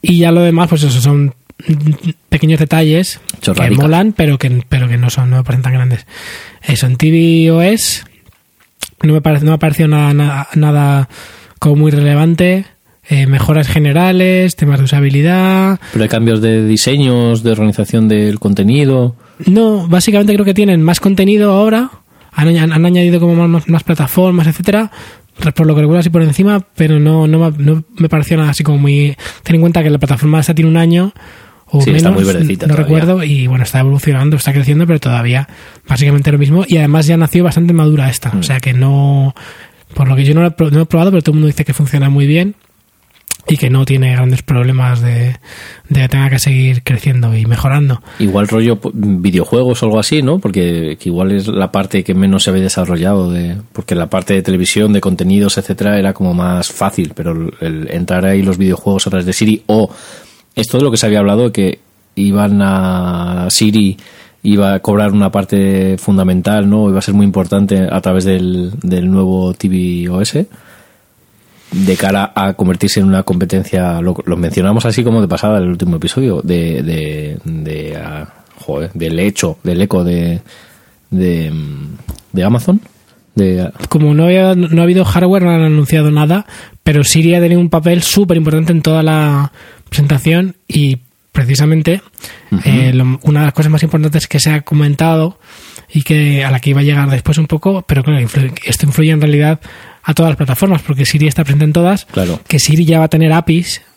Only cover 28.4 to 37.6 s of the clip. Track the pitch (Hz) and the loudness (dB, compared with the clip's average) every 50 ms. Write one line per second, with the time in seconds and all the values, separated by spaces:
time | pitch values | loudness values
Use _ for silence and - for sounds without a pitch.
28.4 | 156 147 143 - 151 151 147 143 143 143 143 143 147 143 139 - - - - - | 0 0 -2 0 0 0 2 2 2 2 2 2 0 0 -2 -6 -14 -18 -18 -16
29.4 | - - 170 165 160 170 165 175 160 151 147 139 131 135 139 113 147 151 151 160 | -2 0 2 2 4 2 2 2 0 0 0 0 0 -2 -2 0 2 2 2 2
30.4 | 147 - 165 151 160 160 160 165 165 165 170 175 185 202 - - - - - - | 2 0 0 2 2 2 4 4 4 4 2 2 0 -2 -4 -12 -20 -20 -20 -20
31.4 | - - _ _ _ _ - 143 135 131 147 156 165 175 196 202 190 196 185 175 | -20 -20 _ _ _ _ 0 0 2 2 2 2 2 2 2 2 2 0 2 0
32.4 | 165 147 190 175 151 156 147 151 156 143 156 160 160 170 185 185 165 151 147 139 | 0 0 -2 -2 0 0 0 0 2 2 2 2 2 2 0 0 0 -2 0 0
33.4 | 127 123 127 127 120 - - 131 131 135 139 139 - 156 139 131 135 147 156 143 | 0 0 0 0 -2 0 0 0 0 2 0 0 0 0 0 2 2 0 0 0
34.4 | - - 135 143 135 127 147 151 170 170 165 147 - 127 120 120 117 120 123 131 | -2 0 0 0 0 2 2 2 2 2 0 0 0 -2 -2 0 0 0 0 -2
35.4 | 139 - - - - - - - _ - 139 120 143 143 143 143 139 147 147 143 | -2 -4 -10 -20 -20 -20 -20 -20 _ -4 -2 0 2 2 2 2 2 2 2 2
36.4 | 143 139 156 180 196 - 185 160 151 143 147 160 156 147 165 165 165 147 - 175 | 2 2 2 2 2 2 2 2 2 2 2 2 2 2 2 2 2 2 2 2
37.4 | 175 175 - 165 | 2 2 2 2